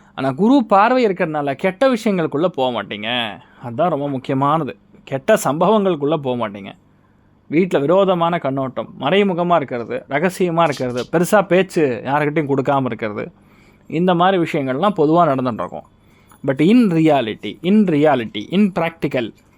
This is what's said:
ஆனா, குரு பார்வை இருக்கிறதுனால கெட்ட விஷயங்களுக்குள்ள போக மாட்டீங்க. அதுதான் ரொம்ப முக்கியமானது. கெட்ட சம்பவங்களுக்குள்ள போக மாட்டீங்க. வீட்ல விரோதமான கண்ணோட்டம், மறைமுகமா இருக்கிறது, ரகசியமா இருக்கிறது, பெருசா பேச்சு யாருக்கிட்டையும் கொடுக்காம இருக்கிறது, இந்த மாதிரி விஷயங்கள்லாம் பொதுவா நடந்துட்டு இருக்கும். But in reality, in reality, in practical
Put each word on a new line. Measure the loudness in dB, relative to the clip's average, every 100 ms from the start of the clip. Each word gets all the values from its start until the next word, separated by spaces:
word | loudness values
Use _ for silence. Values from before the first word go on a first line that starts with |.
| _
ஆனா, | -6 -4
குரு | 0 4 4
பார்வை | 4 4 4 2 0
இருக்கிறதுனால | 0 -2 -2 -4
கெட்ட | -2 -4 0 0
விஷயங்களுக்குள்ள | 2 0 0 -2 0 -2
போக | 0 -2 -2
மாட்டீங்க. | -6 -8 -4 -4 -4 -8 -18 -16
அதுதான் | -10 -2 -2
ரொம்ப | 0 -4
முக்கியமானது. | -6 -4 0 2 0 -2 -10 _ -20
கெட்ட | -10 -6 0 0
சம்பவங்களுக்குள்ள | 0 0 2 2 0 -2 -2 -2
போக | -2 -4 -6
மாட்டீங்க. | -8 -14 -18 _ _ _ _ _ _ -4
வீட்ல | -2 0 0
விரோதமான | 2 2 2 2 0 -2
கண்ணோட்டம், | -4 -4 -6 -8 -10 -6
மறைமுகமா | 0 2 2 0 2 0
இருக்கிறது, | 0 -8 -6 -8 -4
ரகசியமா | -2 -2 -2 -2 2
இருக்கிறது, | 0 0 -4 -4 -2
பெருசா | -2 2 2 4
பேச்சு | 0 2 0 0 -2
யாருக்கிட்டையும் | -2 -2 0 -2 -2
கொடுக்காம | -2 0 0
இருக்கிறது, | -2 -4 -6 -6 -10 _ _ _ _ _ -8
இந்த | -2 0
மாதிரி | 2 2 2
விஷயங்கள்லாம் | -2 -2 -4 -2 -2 0
பொதுவா | 2 4 4
நடந்துட்டு | 2 -2
இருக்கும். | -4 -8 -10 -18 _ _ _ _ -8 -4
But | 2
in | 4 6 4
reality, | 4 4 2 0 -6 -10 -6 2
in | 4
reality, | 4 4 4 2 -2 -8 -4
in | 0 0
practical | 0 -4 -4 -4 -4 -6 -10 _